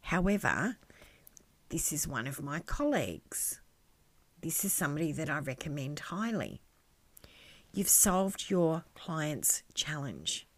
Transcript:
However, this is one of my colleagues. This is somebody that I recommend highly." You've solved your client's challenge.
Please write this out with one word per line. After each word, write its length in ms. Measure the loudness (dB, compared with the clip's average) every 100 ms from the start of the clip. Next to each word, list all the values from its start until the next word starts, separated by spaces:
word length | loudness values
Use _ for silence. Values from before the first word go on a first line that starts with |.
However, 760 | 0 2 4 4 2 2 0 -2 -12 -20 -20 -20 -20 -20 _ _ -6
this 220 | -4 -2
is 160 | -2 -2
one 200 | -2 -4
of 160 | -6
my 160 | -4 -6
colleagues. 1000 | -2 0 4 2 0 -4 -8 -6 -4 -6 -14 _ _ _ _ _ _ -10
This 220 | -6 -2
is 80 | 0
somebody 400 | 0 0 0 0
that 180 | 0 -2
I 80 | -2
recommend 600 | -4 -6 -6 -4 -6 -6
highly." 640 | -8 -4 -2 -2 -4 -8 -18 _ _ _ _ -20 -20 -20 -20 -20 -8
You've 160 | -2 4
solved 640 | 6 6 4 2 -2 0
your 340 | 4 4 2 -4
client's 680 | -16 -8 -4 -2 0 0 0 -2
challenge. 760 | -6 -4 -4 -6 -6 -4 -4 -8